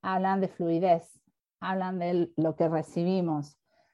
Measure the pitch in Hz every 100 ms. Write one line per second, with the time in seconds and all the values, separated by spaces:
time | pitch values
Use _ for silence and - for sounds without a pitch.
0 | 190 190 190 196 190 - 170 165 185 170
1 | - - _ _ _ _ 180 190 185 185
2 | 175 175 170 - 160 156 165 160 156 -
3 | 170 190 170 151 143 _ _ _ _